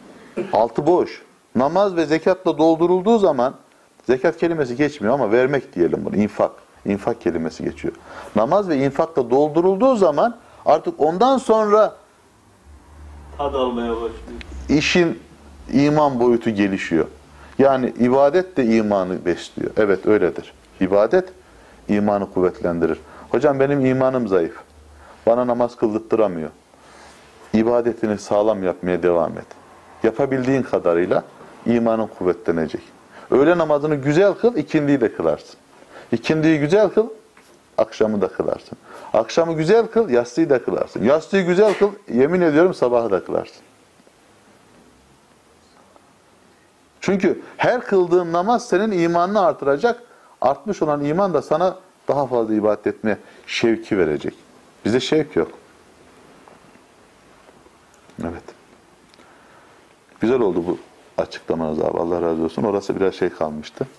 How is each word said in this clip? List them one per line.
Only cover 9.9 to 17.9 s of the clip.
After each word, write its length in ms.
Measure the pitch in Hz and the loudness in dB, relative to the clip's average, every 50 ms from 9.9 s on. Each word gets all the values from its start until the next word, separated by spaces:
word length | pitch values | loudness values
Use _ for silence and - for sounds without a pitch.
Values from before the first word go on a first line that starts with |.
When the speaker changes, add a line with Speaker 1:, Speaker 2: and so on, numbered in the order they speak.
| 262 | 2
Speaker 1:
zaman 400 | 208 185 160 143 151 202 240 233 - - - - - - | 4 2 2 2 2 0 -2 -2 -6 -18 -20 -20 -6 0
artık 280 | - 147 165 - 175 170 - | 2 2 2 0 -4 -2 0
ondan 380 | 143 156 170 185 233 262 269 240 | 0 0 2 2 2 2 2 2
sonra 580 | - - - 220 214 208 202 220 208 165 - - - _ _ _ _ _ _ _ _ _ _ _ _ - - - - - - - - - - - - - - - | 2 2 2 2 2 4 4 4 4 4 0 -8 -20 _ _ _ _ _ _ _ _ _ _ _ _ -20 -20 -20 -20 -20 -20 -20 -20 -20 -20 -20 -20 -16 -10 -6
Speaker 2:
Tad 160 | 135 135 135 | -6 -4 -2
almaya 380 | 135 127 123 120 117 117 117 | -2 -2 -2 -2 -4 -4 -4
başlıyor. 200 | 113 117 117 113 - - - - - 117 - - - - - - | -4 -4 -6 -8 -10 -12 -16 -16 -16 -16 -16 -16 -16 -10 -4 0
Speaker 1:
işin 500 | 135 151 147 - - 180 170 165 - - - - - - - - - - - - | 0 0 2 2 2 2 2 2 0 -6 -12 -20 -20 -20 -20 -20 -20 -20 -8 -2
iman 480 | - 135 143 147 151 151 151 143 131 120 | 2 2 4 4 4 4 2 2 2 2
boyutu 300 | 120 123 120 117 - 120 | 2 2 2 2 0 -2
gelişiyor. 560 | 107 98 101 95 95 92 - - 82 80 - - - - - - - - - - - - | 0 0 0 0 0 -4 -4 -2 0 0 -2 -2 -6 -20 -20 -20 -20 -20 -20 -8 0 2
Yani 340 | - 135 135 131 123 - | 4 4 4 2 0 -2